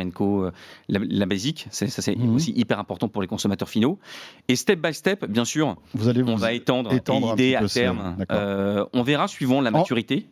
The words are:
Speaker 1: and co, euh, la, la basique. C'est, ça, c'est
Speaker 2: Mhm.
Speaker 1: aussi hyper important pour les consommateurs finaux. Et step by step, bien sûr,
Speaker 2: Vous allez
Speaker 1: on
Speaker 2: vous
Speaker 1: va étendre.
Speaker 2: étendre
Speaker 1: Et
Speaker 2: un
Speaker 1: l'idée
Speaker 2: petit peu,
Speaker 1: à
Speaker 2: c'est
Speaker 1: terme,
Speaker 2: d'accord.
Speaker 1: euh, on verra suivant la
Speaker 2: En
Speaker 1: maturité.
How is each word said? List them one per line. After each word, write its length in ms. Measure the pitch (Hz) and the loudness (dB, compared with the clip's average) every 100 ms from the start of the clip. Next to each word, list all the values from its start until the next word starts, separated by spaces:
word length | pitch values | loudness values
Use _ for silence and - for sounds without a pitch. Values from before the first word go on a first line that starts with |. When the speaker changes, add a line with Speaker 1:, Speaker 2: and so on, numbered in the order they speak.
Speaker 1:
and 100 | 92 | -4
co, 320 | - 101 101 | -2 0 2
euh, 80 | 92 - - - - | -2 -6 -18 -14 -4
la, 100 | 98 107 | -2 0
la 160 | 101 | 0
basique. 440 | 95 98 123 - - | 0 0 -4 -6 -8
C'est, 160 | - 104 | -6 -4
ça, 160 | - | -4
c'est 140 | - 107 | -4 0
Speaker 2:
Mhm. 180 | 120 | 2
Speaker 1:
aussi 180 | 120 165 - | 2 0 0
hyper 240 | 110 104 | 0 -2
important 260 | 101 95 - | -4 -4 -4
pour 140 | 104 | -2
les 60 | 92 | -4
consommateurs 400 | 104 104 98 - | -2 -2 -2 -2
finaux. 320 | 110 123 202 - - - - - | 0 2 0 -10 -18 -18 -8 -2
Et 80 | 127 | 0
step 240 | - 180 | 2 2
by 80 | 165 | 0
step, 320 | 147 190 196 113 | -2 -2 -2 -2
bien 180 | 107 | 0
sûr, 320 | 120 151 147 82 - | 0 0 0 -2 -8
Speaker 2:
Vous 140 | 110 117 | -2 2
allez 160 | 120 | 2
Speaker 1:
on 100 | 123 | 2
Speaker 2:
vous 20 | 110 | 2
Speaker 1:
va 160 | 113 | 0
étendre. 400 | 120 127 127 113 | -2 0 0 2
Speaker 2:
étendre 360 | 127 - 131 113 | 0 2 0 2
Speaker 1:
Et 20 | |
Speaker 2:
un 40 | 110 | 2
Speaker 1:
l'idée 160 | 127 | 4
Speaker 2:
petit 60 | 127 | 4
peu, 40 | |
Speaker 1:
à 40 | 104 | 2
Speaker 2:
c'est 120 | 123 | 2
Speaker 1:
terme, 340 | 123 117 92 92 | 0 0 -4 -4
Speaker 2:
d'accord. 180 | 95 107 | -2 -2
Speaker 1:
euh, 440 | 101 98 98 101 - | 0 0 0 0 0
on 120 | 127 | 0
verra 240 | 120 147 196 | 0 0 0
suivant 320 | - 131 135 | -2 2 2
la 100 | 123 | 4
Speaker 2:
En 40 | |
Speaker 1:
maturité. 520 | 143 170 117 - 120 - | 2 2 0 0 -4 0